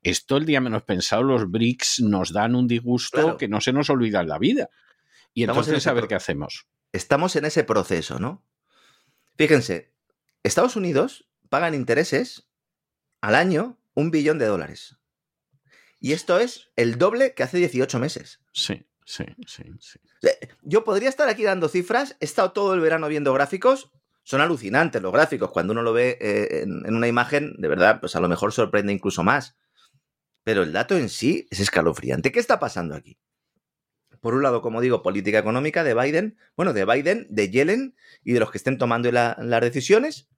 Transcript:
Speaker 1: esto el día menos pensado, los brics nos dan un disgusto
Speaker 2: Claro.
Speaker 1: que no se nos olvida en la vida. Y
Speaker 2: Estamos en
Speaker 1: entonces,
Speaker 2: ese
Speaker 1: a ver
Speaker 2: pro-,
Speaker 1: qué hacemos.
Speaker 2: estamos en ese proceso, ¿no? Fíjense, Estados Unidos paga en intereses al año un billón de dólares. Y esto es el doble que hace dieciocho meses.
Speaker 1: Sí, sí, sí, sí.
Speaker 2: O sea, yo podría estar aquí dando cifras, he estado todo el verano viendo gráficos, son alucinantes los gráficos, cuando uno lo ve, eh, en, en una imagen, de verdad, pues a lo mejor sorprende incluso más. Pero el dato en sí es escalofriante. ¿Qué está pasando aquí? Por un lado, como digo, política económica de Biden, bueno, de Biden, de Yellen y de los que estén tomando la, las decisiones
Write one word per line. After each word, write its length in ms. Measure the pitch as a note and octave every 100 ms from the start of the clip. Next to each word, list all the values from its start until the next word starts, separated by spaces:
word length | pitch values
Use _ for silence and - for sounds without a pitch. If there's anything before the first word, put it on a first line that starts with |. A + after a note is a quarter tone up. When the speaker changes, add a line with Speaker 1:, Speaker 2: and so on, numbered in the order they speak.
Speaker 1:
esto 360 | F2+ F2 - C#3
el 100 | D#3+
día 120 | C#3
menos 220 | B2+ A2
pensado, 400 | - F#2 - G#2+
los 300 | C3 B2+ G2
brics 480 | G#2+ A#2 B2+ - -
nos 340 | A2 G2 F2
dan 220 | F2+ A2+ B2
un 120 | B2
disgusto 540 | A#2 A#2+ B2 - -
Speaker 2:
Claro. 160 | D#3 -
Speaker 1:
que 100 | A#2
no 140 | G#2
se 120 | -
nos 180 | C3 -
olvida 300 | C3+ A#2 G2
en 60 | E2
la 120 | D2+
vida. 320 | F#3+ C4+ - _ _ _ _ _ _ -
Y 80 |
Speaker 2:
Estamos 240 | A2+ B2 -
en 60 |
Speaker 1:
entonces, 100 | D3+
Speaker 2:
ese 60 | -
Speaker 1:
a 20 |
ver 80 | A#2+
Speaker 2:
pro-, 60 | A2
Speaker 1:
qué 80 | G2
hacemos. 500 | - D2 D2 - _ _ _
Speaker 2:
estamos 420 | F#2+ - C#3 F#3 D#3+
en 100 | D3+
ese 180 | E3
proceso, 540 | - G#2 F2+ E2+ D#2 B1+
¿no? 260 | A#2 F#3+ _ _ _ _ _ _ _ _ _ -
Fíjense, 560 | D3+ C#3+ A#2+ E2+ - _ _ _ _ _
Estados 340 | G#2+ - B3 A#3
Unidos 540 | F3+ C#3 A#3+ - _ _ _
paga 180 | C3+ E3+
en 80 | D3
intereses 760 | A#2 A#2 F3 C#3+ B3+ - _ _ _ _ _ _ _ _
al 140 | G#2 B2
año 440 | F3+ D#3+ A#3+ - _
un 160 | - D#3+
billón 300 | D#3+ D3 D#3
de 80 | A2
dólares. 500 | F#2+ D2 D2+ - _ _ _ _ _ _ _ _ _ _ _
Y 140 | B2+
esto 260 | D#3 - F3+
es 320 | B3 - _ -
el 220 | A#2+ A#2+
doble 380 | F#3 A#3 C4 -
que 80 |
hace 160 | B2+ F3+
dieciocho 400 | F3 B2 C3 B2
meses. 420 | C#3+ - - - _
Speaker 1:
Sí, 360 | - - - _ _ -
sí, 200 | - - - -
sí, 180 | - - F2+
sí. 200 | - -
Speaker 2:
O 180 | _ _
sea, 120 | - - B2 _
yo 200 | D3 G3
podría 260 | A3 G3 B3+
estar 200 | C4 C#4+
aquí 140 | -
dando 260 | G#3 F#3 D#3
cifras, 480 | F3+ F3 A#3+ C#4 -
he 60 | -
estado 260 | - F#3
todo 220 | G#3 G3+
el 60 | F#3
verano 280 | D#3+ D#3+ D3+
viendo 240 | D3+ C#3+
gráficos, 600 | C3 C#3+ F#3+ A#3+ C4+ - _ _ _
son 180 | - C3+
alucinantes 600 | D#3+ D3 G2+ B2 E3 A#2
los 100 | F#2
gráficos, 380 | A2 D#3+ C3 G2+
cuando 240 | - F2+
uno 80 | A2+
lo 100 | A#2
ve, 280 | A#2 B2 -
eh, 400 | G#2+ G#2 - -
en, 240 | G2 E2+ F#2+
en 80 |
una 140 | A2+ A#2+
imagen, 480 | A#2+ A#2+ C#3+ D3+ -
de 100 | E2
verdad, 320 | E2+ F#2+ A2
pues 160 | - E2
a 40 |
lo 100 | F2
mejor 240 | E2 G2+
sorprende 400 | A2+ G#2+ G#2 G2+
incluso 300 | G2+ G2+ F2+
más. 340 | F2+ C3+ C3 _ _ _ _ _ _ _ _ _
Pero 180 | - G2+
el 100 | E2
dato 240 | F2+ B2 F#3+
en 140 | A2+
sí 380 | - B2 F3+ -
es 100 | F2+
escalofriante. 720 | G2 F#2 E2 - B1+ C2 C3+
¿Qué 80 | A#3
está 200 | A#3 A#3
pasando 340 | - F#2+ E2+
aquí? 240 | D2 - _ _ _ _ _ _ _ _ _ _ _
Por 140 | A#2 B2
un 80 |
lado, 180 | C#3 A#2
como 200 | A#2 A2
digo, 200 | B2+ A#2
política 380 | F#2 G2+ G2+ G#2+
económica 440 | G#2 A#2+ D3+ D#3+
de 120 | D3+ A#2
Biden, 420 | C3+ D#3 G#3+ - _ -
bueno, 180 | F3+
de 120 | G#2+ F#2+
Biden, 400 | B2+ C#3+ G3 -
de 180 | G#2 G2+
Yellen 460 | A#2 D3+ A3+ C4+ _ - -
y 100 | -
de 60 | A#2+
los 120 | G#2+
que 80 | G3+
estén 180 | - C3
tomando 340 | B2 A#2 A#2+
la, 240 | A#2+ A#2+ -
las 220 | A#2 A#2
decisiones 680 | A#2+ C3+ C3 G#3+ D4 - _